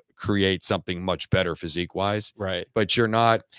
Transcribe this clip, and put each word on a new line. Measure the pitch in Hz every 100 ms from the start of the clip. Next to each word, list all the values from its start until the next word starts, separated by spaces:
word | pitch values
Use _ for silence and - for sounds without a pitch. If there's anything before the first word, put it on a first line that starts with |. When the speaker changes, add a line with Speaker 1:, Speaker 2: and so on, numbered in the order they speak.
| _
Speaker 1:
create | - - 101 95 92
something | - 98 - 87
much | 92 87 -
better | 95 90 78
physique-wise. | 82 87 87 92 98 107 107 -
Speaker 2:
Right. | 98 90 -
Speaker 1:
But | - 101 -
you're | 113
not, | 113 117 113 -